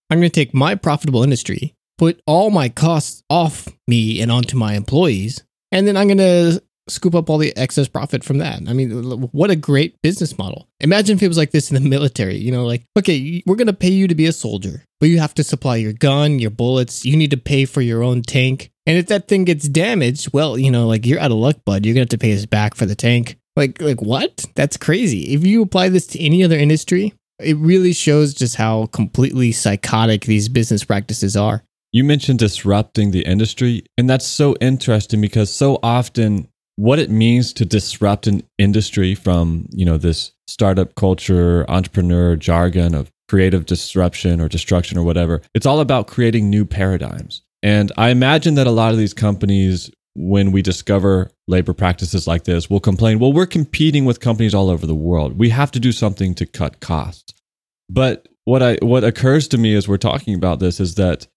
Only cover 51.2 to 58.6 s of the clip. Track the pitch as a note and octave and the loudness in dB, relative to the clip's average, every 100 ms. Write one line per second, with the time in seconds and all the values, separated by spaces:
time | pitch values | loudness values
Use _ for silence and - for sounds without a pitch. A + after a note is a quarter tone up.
51.2 | F#2+ - - F#2 F2 F2 F#2 F2+ F2+ F#2+ | -2 -8 -2 0 0 -2 -2 -2 -2 -4
52.2 | E2 E2+ - E2+ D#2+ G2 - F#2+ A2+ A2 | -2 -2 -2 -2 -2 -2 0 0 2 2
53.2 | B2 C#3+ F3+ E3+ D3 - D#3 D3 C3+ A#2+ | 2 2 0 -2 -2 0 0 2 0 0
54.2 | B2+ A2 A2+ G2 F#2+ E2 E2 D#2 D#2+ F2 | -2 0 0 2 0 0 -2 -4 -2 -2
55.2 | C#2+ C2 A#2 A#2 C#3 C3 B2 A2+ A2 F#2+ | -2 0 0 2 0 -2 -2 0 -2 -2
56.2 | F#2+ F2 F2 - D2+ - - E2 A#1+ - | -4 -4 -8 -6 -8 -8 -8 -6 -6 -12
57.2 | - - _ _ _ _ - F#2 C3 - | -20 -20 _ _ _ _ -8 -2 -2 -2
58.2 | _ _ - C3 | _ _ 0 2